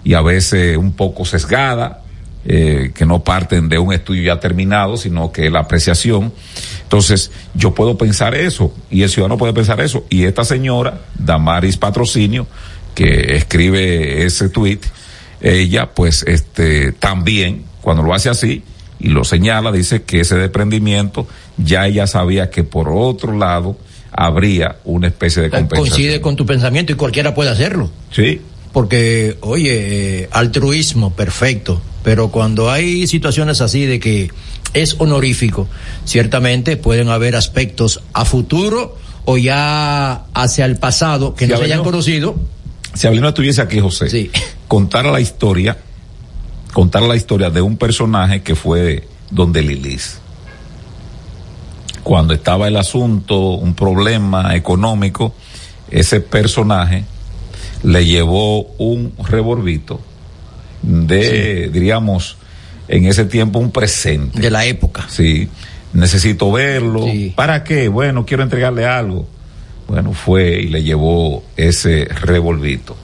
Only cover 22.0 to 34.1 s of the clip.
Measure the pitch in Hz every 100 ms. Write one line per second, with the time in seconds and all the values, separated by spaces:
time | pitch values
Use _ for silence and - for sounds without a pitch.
22 | 98 95 90 95 90 - 78 - 76 85
23 | 123 107 110 104 95 87 90 101 - -
24 | - - 85 78 101 92 - - - 85
25 | 87 - 87 85 80 175 160 160 147 113
26 | 143 151 151 139 135 135 123 139 170 143
27 | 139 123 147 139 143 107 165 185 90 -
28 | - - 104 78 - - - 135 110 120
29 | 113 113 107 - 104 170 147 113 101 101
30 | 98 92 92 110 120 135 139 151 151 120
31 | 101 87 95 - 131 110 - 87 - -
32 | - 110 110 113 110 107 113 139 175 180
33 | 180 165 147 139 151 147 117 135 139 123
34 | 113